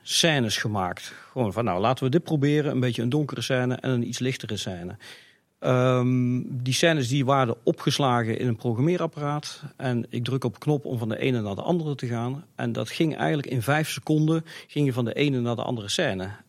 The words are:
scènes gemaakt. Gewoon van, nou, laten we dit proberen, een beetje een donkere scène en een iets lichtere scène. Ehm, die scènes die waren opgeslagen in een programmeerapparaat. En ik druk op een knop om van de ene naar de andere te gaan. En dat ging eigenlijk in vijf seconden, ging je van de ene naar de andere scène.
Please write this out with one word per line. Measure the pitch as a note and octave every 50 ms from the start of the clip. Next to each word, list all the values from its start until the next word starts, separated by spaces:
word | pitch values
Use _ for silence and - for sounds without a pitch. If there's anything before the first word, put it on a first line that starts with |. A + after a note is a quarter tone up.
scènes | _ - - - F3+ E3 D3+ C3+ A#2 G#2 -
gemaakt. | - - A2 G#2+ G2 F2+ F2+ F2+ - - - - - - -
Gewoon | - C3 A#2 G2 F#2
van, | A2+ A#2+
nou, | G2+ F2 F#2
laten | G#2+ B2 C3 - C3+
we | B2+
dit | C#3+ F3 -
proberen, | - D#3+ C#3+ C#3 D3 D3 D3+ C#3+ D3+
een | B2+ C3
beetje | B2 B2 A2+ A#2
een | A#2 A#2+
donkere | C3+ D#3 D3 - - -
scène | A#2+ - C3 B2+ B2+ B2 B2
en | - - C3
een | B2+ A#2+ A#2
iets | G#2+ B2 -
lichtere | B2+ C3 C3 - - G#2 G#2+
scène. | F#2 - G2+ F#2 E2+ F2 F2+ G#2+ - - - - - - - _ _ _ _ _ _
Ehm, | - C#3 B2+ B2+ B2+ C3 B2+ B2+ B2 B2+ B2+ B2+ B2 B2 B2+ B2 -
die | - C#3 A#2+ B2 C3 B2
scènes | - F3 E3 D#3+ D3 B2
die | A#2 C#3 C#3+ B2
waren | C3 C#3 C3+ C3 A2+ A#2 - -
opgeslagen | E3 E3 - - D3+ - - C#3 B2+ A#2+ A#2+ A2+ A2+ A2 -
in | B2
een | B2 A2
programmeerapparaat. | - - B2 A2 A#2+ C#3+ E3+ F3+ E3+ E3 D#3+ - D3 D3 C#3+ D3 D3 - - - - D3 C3+ -
En | - C3+ B2+ B2 A#2 - -
ik | - A#2+ A#2
druk | A#2 C3+ C3 -
op | A#2 -
een | -
knop | - D3 D3 B2+ -
om | - C3
van | A2+ A#2 A2
de | A2
ene | - C3 C3+ B2 A#2
naar | G#2 G2+ G2
de | G2+
andere | - - F3+ E3+ D#3 D3+ C#3
te | - C3
gaan. | A#2 A#2+ A2+ A#2+ B2+ C3+ D3 - - _
En | - B2 A#2
dat | A2 A2+ A2+ -
ging | - - E3 D#3 C3+
eigenlijk | - C#3+ D#3+ D#3+ C#3+ -
in | - C#3 B2
vijf | G#2+ C#3 D3 D#3 D#3+ -
seconden, | - - - - D#3 D3+ D#3 D#3 D#3+ D#3+ D#3+ - - - -
ging | - - D3 C#3+
je | C3+ A#2
van | B2+ A#2
de | A2+ -
ene | - D3 D3 C3 B2
naar | A#2+ A#2+ A#2+
de | A#2+ -
andere | - B2 A2 G2+ G2+
scène. | - - E3 B2 F#2+ F#2 F#2 G2 G#2 - -